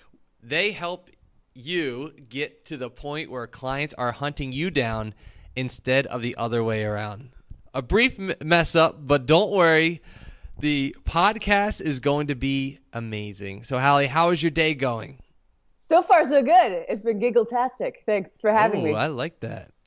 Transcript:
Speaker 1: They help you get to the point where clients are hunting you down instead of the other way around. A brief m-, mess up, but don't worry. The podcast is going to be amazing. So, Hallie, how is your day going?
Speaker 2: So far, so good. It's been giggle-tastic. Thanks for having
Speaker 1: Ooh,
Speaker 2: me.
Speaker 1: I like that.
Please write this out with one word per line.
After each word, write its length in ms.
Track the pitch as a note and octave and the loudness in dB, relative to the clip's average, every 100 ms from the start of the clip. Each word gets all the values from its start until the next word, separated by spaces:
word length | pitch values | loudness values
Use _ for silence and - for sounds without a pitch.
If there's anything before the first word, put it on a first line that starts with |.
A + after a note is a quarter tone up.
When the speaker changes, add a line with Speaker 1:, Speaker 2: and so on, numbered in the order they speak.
| _ _ _ _ | _ _ _ _
Speaker 1:
They 300 | A#2+ D3+ G3+ | -6 -2 -2
help 400 | E3+ E3+ F3+ _ _ _ _ _ | -4 -8 -10 _ _ _ _ _
you 600 | - B2+ F3 D3 A#2+ D3+ - B2+ | -18 -6 -4 -4 -6 -10 -16 -12
get 380 | B2+ D3 - - | -8 -8 -10 -14
to 120 | D3+ | -10
the 120 | B2 | -10
point 400 | - C#3+ D3 D#3+ | -10 -10 -8 -8
where 160 | B2+ A#2 | -10 -12
clients 480 | - C3 C#3 D3+ - | -10 -6 -4 -6 -4
are 140 | B2 | -4
hunting 380 | A#2 C#3+ C#3+ C3+ | -4 -6 -6 -6
you 200 | C3 F3 | -4 -2
down 420 | D3 A#2 A2+ A2 - - - - - | 0 -2 -2 -6 -12 -20 -20 -12 -6
instead 520 | C3 - - C3 C3+ | -6 -6 0 0 0
of 160 | B2 | -4
the 120 | A#2 - | -6 -4
other 260 | A#2 A#2 | -2 -2
way 200 | A2+ A2 | 0 -2
around. 460 | G#2+ G#2 G#2+ G2+ C3 - _ - - | -2 -4 -6 -10 -16 -20 _ -20 -10
A 80 | C3+ | -10
brief 380 | A#2+ F#3+ B3+ B3 | 0 2 2 0
m-, 140 | F#3+ - | -8 -6
mess 320 | D#3 E3+ D3+ E3 | 0 2 4 4
up, 320 | D#3+ - C#3+ | 4 2 0
but 180 | C#3+ B2 | 0 4
don't 240 | D#3+ G3 | 2 4
worry. 520 | G3 E3+ D#3 E3 E3+ - - - - - - | 4 4 4 2 -2 -12 -20 -20 -18 -18 -4
The 340 | D3+ D3 C3+ - - | -2 0 -2 -4 -2
podcast 760 | E3 F#3+ G#3+ - G3+ G#3 - | 2 2 0 0 2 0 -2
is 200 | D#3+ C3 | -4 -2
going 260 | C#3+ C#3+ D3 | 0 0 -2
to 80 | C3 | -4
be 440 | C3+ C3+ C3+ C3+ _ | -2 -2 -4 -8 _
amazing. 720 | A#2 A2+ G#2+ G#2 F#2+ G2 G2 | -10 -8 -8 -10 -10 -12 -12
So, 160 | A#2 B2+ | -6 0
Hallie, 280 | C3+ C#3+ C#3 | 4 4 4
how 240 | C#3+ E3+ | 4 2
is 120 | F3 | 2
your 60 | E3 | 0
day 240 | D3 D#3 | 2 0
going? 460 | D3 C3 A2+ G#2 - - _ _ _ _ _ _ | 0 -2 -2 -8 -16 -20 _ _ _ _ _ _
Speaker 2:
So 140 | E4 | 2
far, 220 | F4+ F4 D4+ | 6 6 6
so 160 | C#4+ | 2
good. 80 | B3 F4 C#4 F3+ E3 | 6 6 6 0 -6
It's 120 | G#3+ | -4
been 180 | A3 G#3 | -2 0
giggle-tastic. 840 | A#3+ A#3 A3 B3 B3+ - D#3+ - - | 2 2 2 0 -2 -4 -6 -6 -2
Thanks 360 | G#3 F#3 _ | -2 -4 _
for 100 | G#3+ | 2
having 300 | G#3+ A3 G#3 | 4 4 2
Speaker 1:
Ooh, 80 | E3 | 0
Speaker 2:
me. 40 | |
Speaker 1:
I 140 | C#3+ C#3+ | 0 -2
like 320 | C3 D3+ - | -2 -6 -8
that. 320 | A2+ A2 - _ | -10 -10 -14 _